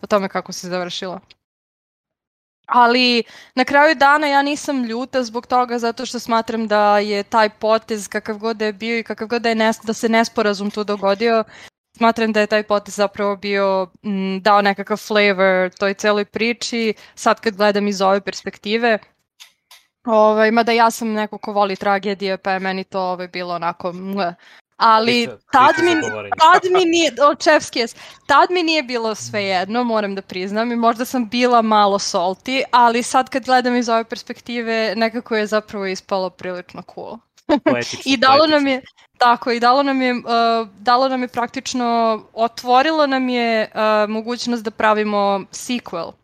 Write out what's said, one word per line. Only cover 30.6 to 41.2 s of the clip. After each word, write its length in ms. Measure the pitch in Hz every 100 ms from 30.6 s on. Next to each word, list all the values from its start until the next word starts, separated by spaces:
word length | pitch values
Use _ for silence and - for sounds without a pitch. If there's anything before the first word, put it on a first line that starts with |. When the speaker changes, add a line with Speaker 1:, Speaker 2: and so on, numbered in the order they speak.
| 233
Speaker 1:
i 40 | 233
možda 300 | 226 226 247
sam 240 | 262 220
bila 320 | 240 247 240
malo 380 | 220 214 202 196
salty, 640 | - 196 175 190 - 262 -
ali 320 | 247 240 233
sad 260 | 240 - -
kad 160 | 269 240
gledam 300 | 254 247 247
iz 140 | 233
ove 140 | 226
perspektive, 920 | 226 - - 240 - 240 226 226 220 202
nekako 400 | 226 226 - 220
je 120 | 214
zapravo 380 | 214 208 208 196
ispalo 440 | 190 - 196 185
prilično 540 | 180 185 180 175 180 185 -
cool. 220 | 175 233 _ _ -
<laughs> 160 | 285 -
Speaker 2:
Poetično, 280 | 247 120 - 262
Speaker 1:
I 120 | 269
dalo 300 | 262 277 320
nam 160 | 302
Speaker 2:
poetično. 60 | 277
Speaker 1:
je, 120 | 262 - _ _ _
tako, 340 | 240 240 262
i 80 | 233
dalo 240 | 240 262
nam 180 | 277 269
je, 100 | 254
e, 40 | 247 - 233 233 226 226 -
dalo 300 | 214 247 269
nam 120 | 262